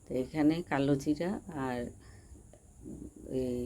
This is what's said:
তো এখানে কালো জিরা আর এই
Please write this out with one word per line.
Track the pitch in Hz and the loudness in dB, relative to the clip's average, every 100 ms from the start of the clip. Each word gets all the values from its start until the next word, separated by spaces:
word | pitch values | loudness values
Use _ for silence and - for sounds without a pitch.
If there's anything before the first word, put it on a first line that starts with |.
তো | - | -2
এখানে | 123 127 156 151 165 | -2 0 4 4 4
কালো | 175 143 139 143 | 2 2 4 4
জিরা | 151 151 170 220 - 156 | 2 0 0 -2 -6 -4
আর | 131 123 120 - - - - - - - - - - - - - - | -2 -2 -4 -8 -18 -20 -20 -20 -20 -20 -20 -16 -12 -12 -12 -14 -4
এই | 131 127 123 | -2 0 -2